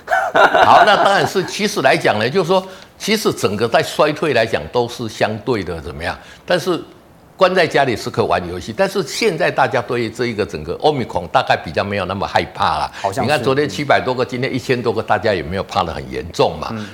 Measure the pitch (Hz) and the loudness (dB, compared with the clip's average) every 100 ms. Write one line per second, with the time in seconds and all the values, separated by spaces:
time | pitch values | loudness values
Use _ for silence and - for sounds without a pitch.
0 | - - - - 196 - - - 226 196 | -4 -2 0 2 4 6 8 8 8 6
1 | 196 196 135 196 170 - 208 185 131 165 | 4 4 2 -2 -4 -2 -2 2 2 4
2 | 131 107 117 185 160 190 190 - - - | 2 2 2 0 2 0 0 -18 -20 -8
3 | - 214 208 - 110 101 117 165 151 - | -2 0 0 0 -2 0 2 2 0 2
4 | 156 151 160 117 113 92 78 123 117 - | 0 2 0 2 2 -2 -2 -2 -2 -4
5 | 113 - 107 107 - 113 87 82 78 71 | -8 -2 -2 -2 -2 -2 -2 -8 -10 -8
6 | 85 - - - - 180 185 151 - - | -8 -8 -14 -14 -2 -2 0 -4 -6 -20
7 | - - - - 185 185 160 147 135 98 | -20 -20 -12 2 2 4 2 2 2 0
8 | 120 117 90 90 87 90 113 113 190 196 | -4 -2 0 0 -2 -10 -8 -2 -2 -2
9 | - - 226 160 165 143 127 123 120 123 | -6 -2 -2 0 -2 2 0 0 -2 -2
10 | 110 - 120 104 92 78 78 - 151 139 | -4 -4 -4 -2 -4 -4 -8 0 0 0
11 | 107 90 87 131 - 117 - 104 101 101 | -4 -6 0 0 2 -2 0 -4 -2 -4
12 | 90 98 80 98 85 - 113 151 143 - | -4 -4 -2 -2 -2 -2 -2 0 -4 -4
13 | 98 113 120 147 123 131 143 - 143 202 | -6 -2 0 0 2 0 0 -2 2 2
14 | 143 127 120 123 135 127 - 120 113 107 | 2 -2 -2 -2 -4 -4 -2 0 0 -2
15 | 104 107 110 92 73 95 - - 85 71 | 0 0 2 0 -2 -6 -4 -2 -2 -4
16 | 64 64 82 - 113 78 - 110 101 | -8 -8 -8 0 0 0 -8 -8 -10